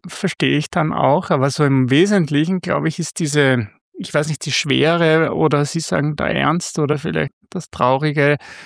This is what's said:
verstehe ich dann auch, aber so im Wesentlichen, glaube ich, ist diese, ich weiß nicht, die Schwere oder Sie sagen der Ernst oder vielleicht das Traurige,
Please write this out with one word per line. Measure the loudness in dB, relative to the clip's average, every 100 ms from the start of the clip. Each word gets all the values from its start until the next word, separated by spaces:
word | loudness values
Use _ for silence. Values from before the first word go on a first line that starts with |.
| -6
verstehe | -6 -6 -2 0 0
ich | -2
dann | -2 -2
auch, | 0 2 2 0
aber | 0 0
so | 2 2
im | 2 4
Wesentlichen, | 4 4 2 2 0 0 -2
glaube | -2 -2 -2
ich, | -4
ist | -8 -4
diese, | -2 2 4 2 -2 -10 _ -14
ich | -4
weiß | -2 -2
nicht, | -4 -4
die |
Schwere | -4 0 2 2 2 2 2 2 0
oder | 2 2 0
Sie | -4
sagen | -2 -2 -2 -2
der | -2
Ernst | 2 2 0 -2 -4
oder | -2 -2
vielleicht | -2 -2 -4 -6 _
das | -10 -10
Traurige, | -2 0 2 0 0 0 0 -4 -20